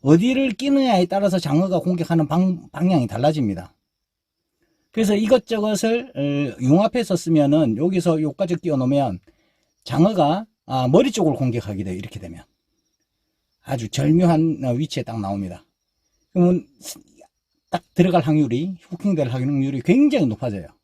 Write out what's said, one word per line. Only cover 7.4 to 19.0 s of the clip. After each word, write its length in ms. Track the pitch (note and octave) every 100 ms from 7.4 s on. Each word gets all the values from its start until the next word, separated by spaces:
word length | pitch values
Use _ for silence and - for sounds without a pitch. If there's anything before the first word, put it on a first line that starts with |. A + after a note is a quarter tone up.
| C#3+ D3+ C#3+ G#2+
여기서 460 | E3 F#3 F3 D#3+
요까지 320 | D3+ - F#3+ F3
끼워 200 | F3 C#3
놓으면 420 | B2+ C#3 C3+ F#2 _ _ _ _ _ _
장어가, 640 | - C#3+ F3+ G3+ D3 F3+ A3 _ -
아, 200 | C3 B2+
머리 240 | D#3 C4
쪽을 240 | A3 E3
공격하게 480 | C#3 C3 A#2 G#2 G2
돼요. 140 | F#2+ F#2
이렇게 240 | G2 -
되면. 240 | F2 E2 - _ _ _ _ _ _ _ _ _ _ _
아주 240 | - C3 A2
절묘한, 720 | - C#3+ E3 F3+ D#3+ E3 D#3
어, 80 | C3
위치에 280 | A#2+ D3+ -
딱 180 | - A2+
나옵니다. 440 | G2 G2+ F#2+ F2+ _ _ _ _ _ _ _
그러면 340 | F3+ F3+ F3+ - _ - - _ _ - _ _ _ _
딱 140 | - _
들어갈 280 | - F3+ F3
확률이, 540 | C#3 D#3 C#3+ - E3+ F3+
후킹될 460 | _ F3